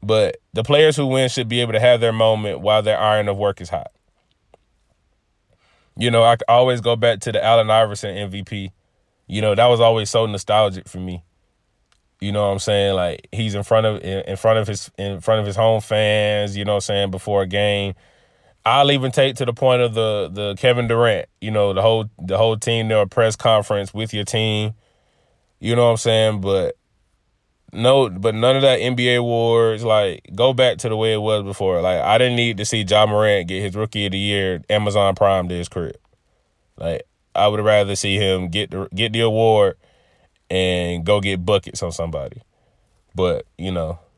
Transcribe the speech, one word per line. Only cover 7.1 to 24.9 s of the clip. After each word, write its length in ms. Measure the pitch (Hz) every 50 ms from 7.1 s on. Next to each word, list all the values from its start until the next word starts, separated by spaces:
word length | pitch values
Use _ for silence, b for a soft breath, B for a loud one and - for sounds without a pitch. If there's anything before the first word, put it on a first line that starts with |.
| 110 95
to 100 | - 123 110
the 100 | 107 -
Allen 260 | 110 113 117 110 107
Iverson 460 | 110 110 113 107 104 101 - 104 92
M 140 | 98 104 98
V 140 | 92 101 98
P. 280 | - - 104 95 95 - _ _ _ _ _ _ _ _ _ _ _
You 140 | 92 104
know, 140 | 107 107 101
that 120 | 98 117 123
was 140 | 123 113
always 280 | 117 113 113 113 107 98
so 160 | - 113 113
nostalgic 600 | 110 104 98 - - 104 107 110 101 95 92 - -
for 120 | - 92
me. 240 | 92 92 90 87 82 _ _ _ _ _ _ _ _ _ _ _ _ _ _ _ _ _ _ _
You 100 | - 101
know 120 | 101 104 104
what 100 | 101 98
I'm 60 | 98
saying? 360 | - - 104 101 101 98 98
Like, 320 | 92 90 87 80 - - -
he's 240 | - 101 113 110 101
in 80 | 104 98
front 220 | - 113 113 110
of, 160 | 110 107 98
in, 200 | - 90 98 98
in 160 | - - 98 95
front 220 | - 113 110 110
of 80 | 107 98
his, 220 | 104 98 - - _ -
in 220 | 98 101 98 92
front 220 | - - 110 110
of 60 | 107 104
his 80 | 98
home 260 | 98 113 113 113 110
fans, 760 | 104 - 110 107 107 107 107 107 104 104 104 104 104 104 101
you 80 | 101 101
know 100 | 101 104
what 40 | 101
I'm 40 |
saying, 300 | 95 - 107 101 101 98
before 300 | 92 92 - - 101 101
a 60 | 98 92
game. 480 | 92 101 104 104 104 101 101 98 92 b b b b b b b b b b b b b _
I'll 280 | - 117 139 143 143
even 200 | 143 139 127 135
take 240 | 123 - 135 135 131 -
to 80 | 139
the 80 | 120 120
point 280 | - - 131 127 123
of 140 | 123 120 110
the, 340 | 113 113 110 107 104 98 78
the 240 | 90 101 104 101 101
Kevin 320 | 95 - 131 123 123 120 113
Durant, 400 | 117 113 120 117 107 87 - _ _ _
you 80 | - 110
know, 220 | 107 107 104 101 98
the 80 | 95
whole, 280 | 98 113 113 113 110 110 _ -
the 180 | - 92 95 95
whole 200 | 113 113 110 107
team, 300 | - - 117 113 110 110
their 180 | 110 107 104 95
press 280 | - - 117 113 107
conference 560 | - - 120 113 107 101 - 107 101 101 95 -
with 200 | 104 110 110 -
your 100 | 104 101
team. 520 | - - 113 110 110 107 104 107 107 110 _ _ _